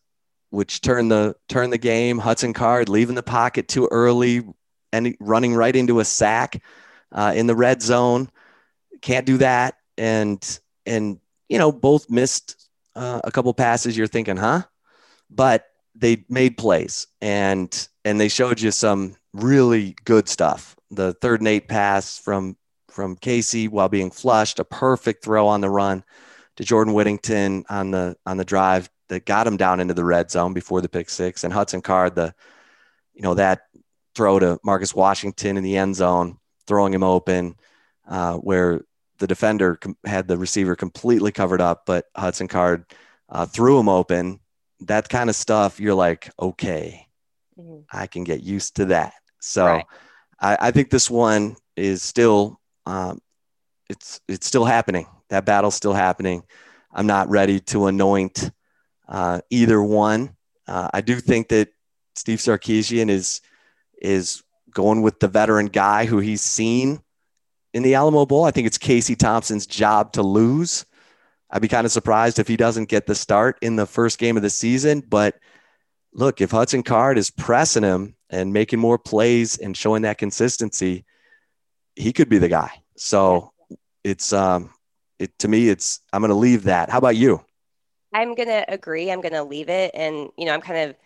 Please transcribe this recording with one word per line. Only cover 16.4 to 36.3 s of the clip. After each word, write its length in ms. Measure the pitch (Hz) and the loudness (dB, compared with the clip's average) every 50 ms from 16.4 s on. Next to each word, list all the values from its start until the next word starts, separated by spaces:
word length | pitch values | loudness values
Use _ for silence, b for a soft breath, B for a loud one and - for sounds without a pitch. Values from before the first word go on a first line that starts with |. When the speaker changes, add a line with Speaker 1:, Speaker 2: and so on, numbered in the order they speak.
| 131 127 117 | 2 2 2
Speaker 1:
plays 500 | - 117 110 90 80 - - - - - _ _ - | 0 2 2 2 2 0 -4 -10 -12 -12 _ _ -8
and, 640 | 104 107 101 101 98 98 98 95 90 - - - - - _ _ - | -4 -2 0 0 0 0 0 0 -2 -6 -8 -10 -12 -12 _ _ -4
and 160 | 107 104 104 | -2 0 0
they 80 | 107 | 0
showed 320 | 104 - - 127 123 120 110 | 0 0 0 0 0 0 -2
you 120 | 113 107 | -2 -2
some 440 | 101 - 117 107 101 98 98 92 98 _ _ _ | -2 0 0 0 0 0 -2 -6 -10 _ _ _
really 640 | - 98 110 127 139 139 127 120 117 110 101 95 - - - | -10 -4 0 2 4 6 6 4 4 2 0 -4 -10 -8 0
good 240 | - 113 110 107 | 4 4 4 4
stuff. 480 | - - - 87 76 73 - - - - _ _ - | 2 -2 -2 0 -2 -2 -4 -10 -20 -20 _ _ -12
The 220 | 104 98 92 92 90 | -6 -4 -4 -4 -4
third 260 | - - 123 117 107 | -2 -2 0 0 0
and 80 | 110 | 2
eight 220 | 110 107 104 - - | 0 0 0 -2 -2
pass 480 | 107 107 101 101 98 98 95 - - | -2 0 0 2 0 -2 -2 -6 -12
from, 400 | - - - 101 98 95 95 92 _ _ _ _ _ _ _ | -12 -6 -6 -4 -4 -4 -8 -12 _ _ _ _ _ _ _
from 260 | - - 101 95 90 | -10 -8 -8 -8 -8
Casey 540 | - - 127 120 120 113 - - 113 110 110 | -8 -4 -2 -2 -2 -2 -2 -4 -4 -4 -2
while 180 | 104 104 95 | 0 0 0
being 240 | 95 104 101 95 90 | 2 2 0 -2 -2
flushed, 480 | - - - 127 117 110 107 107 - - | -6 -4 0 2 4 4 2 0 -2 -6
a 60 | 92 | -8
perfect 580 | - - - 131 131 131 120 - 113 107 - - | -8 -4 0 2 2 2 2 0 -4 -4 -4 -4
throw 240 | 107 110 107 104 | 0 2 2 4
on 140 | 104 104 104 | 4 2 2
the 80 | 101 98 | 0 0
run 340 | 98 101 98 98 95 95 - b b b b b b b b b b | 0 0 0 0 -2 -4 -8 b b b b b b b b b b
to 60 | - 95 | -10 -4
Jordan 300 | - 117 110 110 110 107 | 0 2 2 2 4 2
Whittington 720 | 104 104 104 104 101 - - 110 104 98 98 98 95 - - | 2 2 0 0 -4 -4 -2 0 0 0 0 -2 -4 -6 -6
on 220 | 101 101 95 95 | -6 -6 -4 -2
the, 240 | 95 92 90 90 87 _ - | -2 -2 -4 -4 -8 _ -10
on 120 | 95 92 | -8 -6
the 80 | 95 92 | -6 -4
drive 440 | 90 101 95 95 95 92 92 90 - _ _ _ - | -2 0 2 4 4 2 2 0 -4 _ _ _ -10
that 160 | 92 92 - | -10 -8 -4
got 200 | - 101 107 113 | -2 0 0 0
him 120 | 117 104 | 0 0
down 240 | 92 95 92 90 92 | 0 2 2 2 0
into 120 | 90 90 90 | 0 -2 -2
the 120 | 90 87 | -2 0
red 260 | 87 87 87 85 - | 0 2 0 0 -2
zone 220 | - 90 87 92 92 | -2 -2 -2 -2 -4
before 260 | 90 - - 92 92 | -6 -6 -4 -4 -4
the 80 | 90 | -4
pick 220 | 85 - 87 85 - | -4 -6 -6 -8 -8
six. 340 | - - 92 92 90 - - | -8 -6 -6 -6 -6 -8 -8
And 80 | 85 | -4
Hudson 300 | 92 104 101 - - 90 | -2 -2 -2 -2 -4 -8
Card, 340 | - - 95 92 92 90 90 | -4 0 2 2 2 0 0
the, 180 | 87 85 80 - b b b b b b b b b b b b b b b _ | -2 -4 -4 -6 b b b b b b b b b b b b b b b _
you 100 | - 101 | -6 -4
know, 100 | 92 87 | -2 0
that 300 | 95 98 95 92 92 _ _ _ _ _ _ _ _ _ _ - | 2 2 2 0 -2 _ _ _ _ _ _ _ _ _ _ -4
throw 240 | - 113 98 98 98 | 0 2 4 4 4
to 180 | 92 87 87 - - | 4 2 0 -2 -2
Marcus 320 | 101 98 92 95 92 - | -2 -2 -2 -2 -4 0
Washington 600 | - 95 98 98 - - 101 98 - - 101 98 | 2 2 2 2 0 -4 -10 -10 -6 -6 -6 -4
in 60 | 98 95 | -4 -4
the 120 | 95 98 | -2 -2
end 220 | 95 95 98 95 | -2 -2 -2 -2
zone, 400 | 92 92 90 90 87 87 87 | 0 0 0 2 0 -2 -4